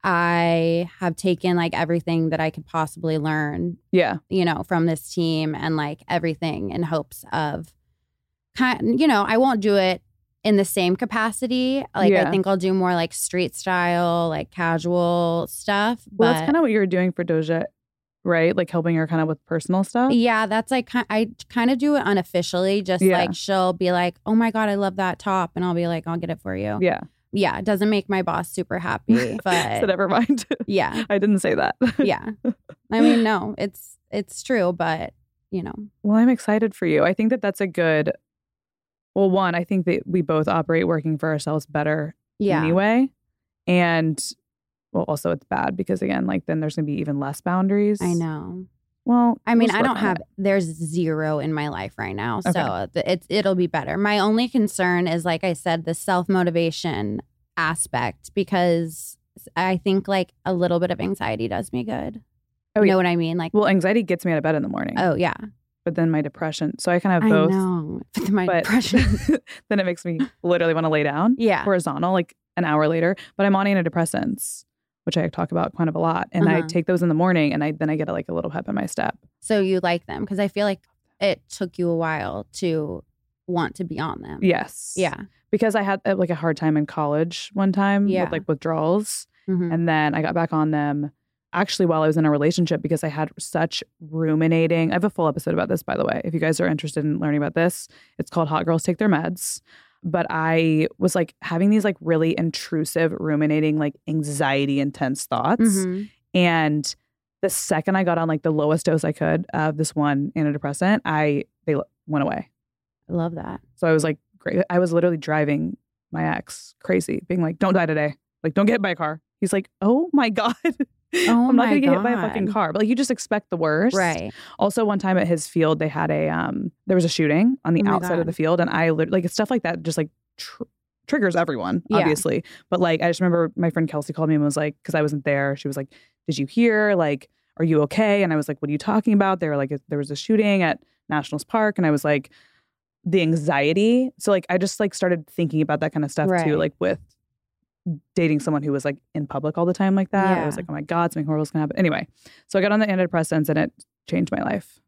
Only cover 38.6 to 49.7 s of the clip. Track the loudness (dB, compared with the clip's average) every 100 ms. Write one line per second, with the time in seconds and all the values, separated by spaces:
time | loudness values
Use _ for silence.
38.6 | _ _ _ _ _ 2 2 4 2 -2
39.6 | -2 0 0 -2 0 -2 2 0 2 0
40.6 | 2 0 2 0 0 -2 -2 -2 -2 -4
41.6 | -4 -4 -2 -2 -4 -12 _ _ 0 0
42.6 | 2 2 4 2 0 _ _ _ _ _
43.6 | 0 2 4 2 0 -2 -8 -12 _ _
44.6 | _ _ _ -4 -2 -2 -2 -4 _ -2
45.6 | -2 -4 -4 -2 -2 -2 -2 -4 -2 -4
46.6 | -2 -4 -4 -4 -4 -4 -4 -6 -2 0
47.6 | 2 2 2 0 0 0 -2 -6 -10 -12
48.6 | -16 _ _ _ 0 4 4 0 2 4
49.6 | 4